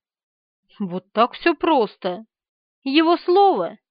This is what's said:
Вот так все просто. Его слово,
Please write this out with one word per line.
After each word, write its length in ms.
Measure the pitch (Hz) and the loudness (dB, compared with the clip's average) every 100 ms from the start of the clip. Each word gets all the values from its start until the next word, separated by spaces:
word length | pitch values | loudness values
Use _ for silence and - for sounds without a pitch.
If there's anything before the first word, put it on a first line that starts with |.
| _ _ _ _ _ _ _ - | _ _ _ _ _ _ _ -12
Вот 340 | 196 180 - | -10 -10 -6
так 220 | - 240 | -2 -2
все 200 | - 339 | 0 -2
просто. 720 | 320 339 294 208 - 185 185 226 _ _ _ _ _ | 0 0 0 0 -4 -8 -8 -14 _ _ _ _ _
Его 340 | 269 285 320 339 | -4 0 2 0
слово, 600 | - 359 392 269 165 208 _ | 0 2 2 2 -4 -10 _